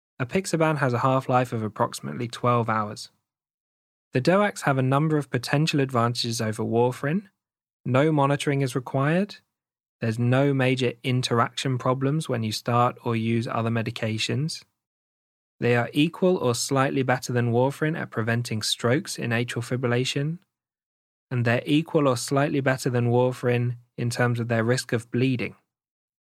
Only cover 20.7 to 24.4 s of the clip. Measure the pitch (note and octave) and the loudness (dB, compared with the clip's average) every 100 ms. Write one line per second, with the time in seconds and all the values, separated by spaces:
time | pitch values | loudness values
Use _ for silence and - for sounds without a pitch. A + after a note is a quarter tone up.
20.7 | _ _ _ _ _ - B2+ A#2 A#2+ - | _ _ _ _ _ -6 -2 2 0 2
21.7 | D3 D#3+ D#3+ C#3+ B2 - C#3 D3 D3 C3+ | 0 2 2 2 0 0 0 2 0 0
22.7 | C3 C#3+ A#2+ A#2+ A#2+ B2+ B2+ B2 A#2+ A#2+ | 0 0 0 2 4 2 0 0 0 0
23.7 | A#2+ - - B2 - B2 A#2+ | -6 -12 -6 -4 0 0 0